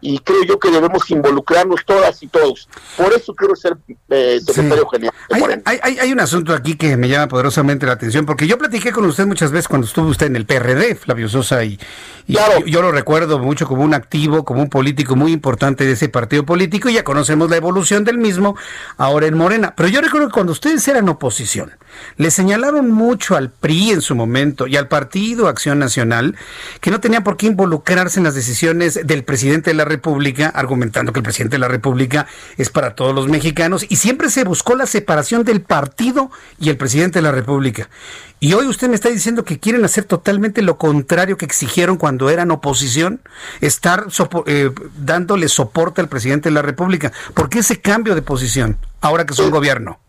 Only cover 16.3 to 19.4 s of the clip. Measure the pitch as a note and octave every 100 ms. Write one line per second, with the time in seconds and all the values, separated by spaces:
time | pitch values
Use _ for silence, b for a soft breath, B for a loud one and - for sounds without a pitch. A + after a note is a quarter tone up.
16.3 | D3 C#3+ E3+ F#3 G3+ B3 A3+ F3 C#3+ C#3+
17.3 | D3+ E3 E3+ E3 F#3 F3+ G#3 G#3+ A#3+ A3+
18.3 | F3+ G3+ G3+ B B B B C3 D3 D#3
19.3 | D#3+